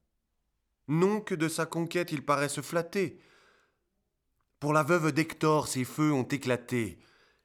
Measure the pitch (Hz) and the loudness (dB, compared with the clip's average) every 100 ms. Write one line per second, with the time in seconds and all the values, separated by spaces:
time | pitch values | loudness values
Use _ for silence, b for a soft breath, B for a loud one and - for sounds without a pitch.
0 | _ _ _ _ _ _ _ _ - 156 | _ _ _ _ _ _ _ _ -2 2
1 | 190 214 208 180 160 160 160 165 165 175 | 2 2 -2 -4 -2 -2 -4 -4 -4 -4
2 | 175 151 127 139 143 147 131 170 170 202 | -4 -4 0 0 0 -4 -4 -4 -2 -2
3 | 175 - b b b b b b _ _ | -4 -6 b b b b b b _ _
4 | _ _ _ _ _ - 147 151 147 175 | _ _ _ _ _ -8 0 2 4 2
5 | 156 139 160 - 156 156 123 131 123 - | 2 0 -2 0 2 2 2 -2 -4 0
6 | 151 143 131 139 123 120 120 123 107 80 | 2 2 0 -2 0 -2 -2 -2 -2 -6
7 | b b b b | b b b b